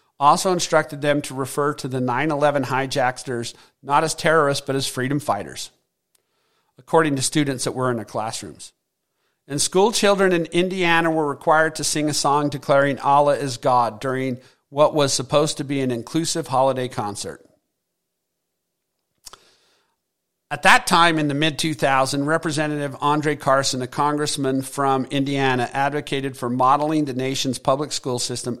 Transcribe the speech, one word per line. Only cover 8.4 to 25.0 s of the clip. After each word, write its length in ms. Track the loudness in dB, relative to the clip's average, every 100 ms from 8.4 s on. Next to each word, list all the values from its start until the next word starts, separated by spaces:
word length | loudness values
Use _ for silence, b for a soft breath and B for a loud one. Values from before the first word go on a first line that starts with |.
| -12 -16 -20 _ _ _ _ _ _ _ -8
And 140 | -4
school 320 | 0 4 4
children 400 | 4 2 4 4
in 140 | 2 0
Indiana 640 | 0 0 0 2 2 2
were 180 | 0 -2
required 480 | -2 2 4 2 -2
to 80 |
sing 240 | -4 -2 -2
a 60 |
song 340 | 0 0 2 0
declaring 500 | -2 2 2 2 0
Allah 380 | 2 4 4 2
is 220 | -2 -2
God 420 | 2 2 2 -2
during 380 | -4 -4 -4 -6 b b b
what 240 | 2 4
was 180 | 4 0
supposed 440 | 0 0 2 2 -2
to 60 |
be 160 | -4 -2
an 100 | -2
inclusive 560 | -4 -4 -4 -2 -4 -2
holiday 420 | 0 2 0 -4
concert. 560 | -6 -6 -8 -10 -14 _ _ _ _ _ _ _ _ _ _ _ _ _ _ _ _ _ _ -20 b b b b b b b _ _ _ _ -12
At 120 | 2
that 240 | 4 4 4
time, 320 | 4 4 4
in 100 | 0
the 60 |
mid 240 | 0 0 0
two 160 | -4
thousand, 520 | 0 2 2 0 0 0
Representative 680 | 0 0 -2 -2 -4 -6 -2
Andre 360 | 0 2 0 0
Carson, 460 | 2 2 2 -4
a 40 | -4
congressman 760 | -2 -2 0 -2 -2 -2 -2
from 420 | -4 -2 0 0